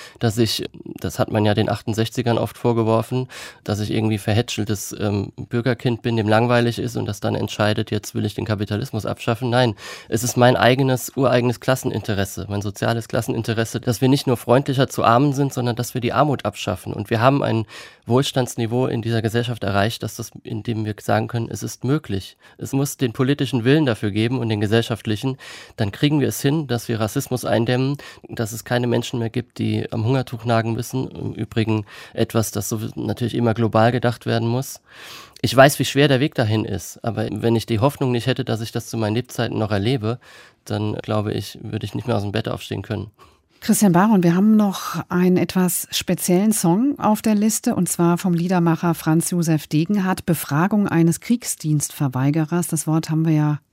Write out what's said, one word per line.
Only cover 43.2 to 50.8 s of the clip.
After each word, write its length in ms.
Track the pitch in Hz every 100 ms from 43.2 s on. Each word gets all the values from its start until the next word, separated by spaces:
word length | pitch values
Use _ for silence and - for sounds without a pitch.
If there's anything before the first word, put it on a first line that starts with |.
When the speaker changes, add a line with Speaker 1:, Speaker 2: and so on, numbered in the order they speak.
| - _ _ _
Speaker 2:
Christian 320 | - 214 202
Baron, 300 | 170 208 202
wir 120 | 170
haben 220 | 175 214 214
noch 460 | 208 180 - 170 -
einen 260 | 180 180 180
etwas 500 | 170 190 180 - -
speziellen 640 | - - 175 - 180 220
Song 440 | 208 170 180 269 -
auf 220 | 208 214
der 140 | 226
Liste, 400 | 208 220 214 -
und 160 | - 175
zwar 260 | - 170 175
vom 160 | 190
Liedermacher 600 | 175 175 185 170 160 175
Franz 360 | 160 - 160 -
Josef 360 | 175 165 156 -
Degenhardt, 580 | 151 165 208 185 190
Befragung 640 | - 165 - 139 190 208